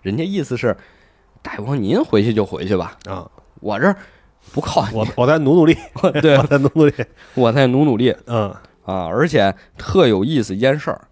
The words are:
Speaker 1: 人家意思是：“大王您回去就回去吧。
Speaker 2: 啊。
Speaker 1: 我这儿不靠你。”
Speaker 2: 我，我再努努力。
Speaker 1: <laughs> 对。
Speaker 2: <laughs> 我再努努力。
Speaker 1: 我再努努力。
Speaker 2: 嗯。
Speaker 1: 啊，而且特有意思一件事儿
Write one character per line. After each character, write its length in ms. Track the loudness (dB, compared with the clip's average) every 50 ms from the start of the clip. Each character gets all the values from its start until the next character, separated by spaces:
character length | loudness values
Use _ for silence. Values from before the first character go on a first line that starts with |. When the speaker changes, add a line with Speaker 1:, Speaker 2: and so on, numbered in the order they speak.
Speaker 1:
人 140 | _ -6 -6
家 80 | -4 -6
意 160 | -4 -6 -6
思 160 | -6 -6 -6
是 200 | -4 -2 -4 -4 -4 -8 _ _ _ _ _ _ _ _ _ _ _
：“大 160 | _ -16 -14 -12
王 240 | -8 -6 -4 -4
您 180 | -2 -2 0 -2 0
回 180 | 0 0 0
去 100 | 0 0
就 140 | 0 -2 -2
回 180 | -4 -6 -10 -6
去 120 | -4 -4
吧。 200 | -4 -4 -8 -12 _ -16
Speaker 2:
啊。 220 | -14 -14 -14 -14 -18 _ _ _ _ _ -14
Speaker 1:
我 180 | -8 -8 -6 0
这 80 | 0 -2
儿 80 | -2 -2 -10 -20 _ _ _ _ _ _ _ -10
不 80 | -10 -8
靠 280 | -8 -2 -2 -2 -2 -2
你。” 60 | -4
Speaker 2:
我， 80 | -4 -6 -4 -2
我 100 | -2 2
再 100 | 2 2 2
努 180 | 4 4 4
努 100 | 6 6
力。 100 | 4 4 0 -2 -18 _ -2
Speaker 1:
<laughs> 240 | -2 0 0 2
对。 120 | 4 4 4
Speaker 2:
<laughs> 40 | 4
我 60 | 4
再 140 | 4 2 2
努 120 | 2 0 2
努 120 | 4 2
力。 80 | 2 2 0 -10 _ _ _ -20 -10 -2
Speaker 1:
我 160 | 2 2 2
再 160 | 4 2 2
努 180 | 2 2 2 2
努 120 | 2 2
力。 180 | 2 2 0 0 -2 _
Speaker 2:
嗯。 280 | -6 -4 -4 -4 -4 -8 -14 -20 -20 _ _ _
Speaker 1:
啊， 220 | -6 -6 -6 -4
而 200 | -4 -2 -2 -2
且 260 | 0 2 2 2 2 -2 -4 -14 _ _
特 300 | -16 -12 -2 2 2 4
有 180 | 4 4 2 0
意 160 | 0 -2 -2
思 140 | -2 -4 -4
一 40 | -2
件 200 | 0 0 0 -2
事 140 | -4 -8
儿 80 | -10 -10 -12 _